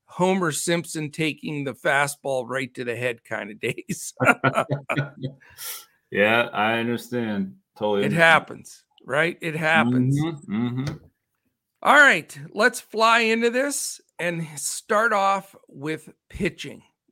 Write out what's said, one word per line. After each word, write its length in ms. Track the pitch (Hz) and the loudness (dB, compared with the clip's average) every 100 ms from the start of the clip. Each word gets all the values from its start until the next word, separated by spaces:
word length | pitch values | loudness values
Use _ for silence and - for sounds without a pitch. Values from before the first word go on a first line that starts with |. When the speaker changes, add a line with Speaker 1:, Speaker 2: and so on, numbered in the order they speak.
| _ | _
Speaker 1:
Homer 480 | - 185 190 165 | 0 2 2 0
Simpson 580 | 143 - 170 160 160 147 | -2 -2 -2 -2 -8 -8
taking 540 | 160 160 120 - 147 139 | -4 -4 -4 -8 -6 -6
the 80 | |
fastball 760 | - 170 139 143 - 139 131 120 | -4 0 2 2 -2 -6 -4 -4
right 260 | 131 127 | -6 -6
to 120 | 131 120 | -8 -8
the 100 | 117 | -4
head 300 | 123 117 - | -4 -6 -8
kind 260 | 110 101 | -8 -8
of 80 | 107 | -6
days. 540 | 113 - - - - - | -6 -6 -8 -10 -10 -2
<laughs> 0 | |
Speaker 2:
<laughs> 1120 | 135 - 135 - - 143 - 147 139 - 135 - - - - - - _ _ | 2 2 2 0 -2 -4 -4 -4 -4 -8 -12 -12 -20 -16 -14 -14 -16 _ _
Yeah, 400 | 98 107 117 117 | 2 4 4 2
I 280 | 101 110 117 | 0 0 0
understand. 760 | 117 117 - 123 113 101 95 - _ - | -2 -4 -4 -4 -2 -4 -4 -8 _ -4
Totally 240 | 107 101 | 0 0
Speaker 1:
It 40 | 104 | 2
Speaker 2:
understand. 160 | 160 | 4
Speaker 1:
happens, 600 | 165 156 - - - - _ _ - | 6 6 2 -12 -18 -20 _ _ -6
right? 320 | 139 165 - | -2 -2 -4
It 160 | 170 156 | -8 -2
happens. 640 | 156 160 120 127 127 143 | 2 4 4 2 2 2
Speaker 2:
Mm-hmm, 600 | 160 147 - 107 120 123 | 0 -4 -6 -4 -2 -4
mm-hmm. 140 | 143 156 - _ _ _ _ _ _ _ | -6 -8 -16 _ _ _ _ _ _ _
Speaker 1:
All 140 | - 277 | 4 8
right, 420 | 277 185 139 143 151 | 8 6 0 -14 -8
let's 280 | 196 247 247 | 2 2 2
fly 380 | - 214 226 233 | -6 0 4 4
into 300 | 226 226 233 | 4 2 2
this 520 | 247 285 277 - - _ - | 2 -2 -2 -6 -10 _ -8
and 260 | 175 170 156 147 | -4 -4 -6 -8
start 540 | - - - 214 226 | -8 -8 -2 0 2
off 420 | 202 196 196 - - _ | 2 2 0 -4 -20 _
with 400 | 135 151 151 - - _ | -10 -8 -8 -10 -20 _
pitching. 560 | - 185 - 143 101 - _ _ | -4 -4 -4 -14 -16 -20 _ _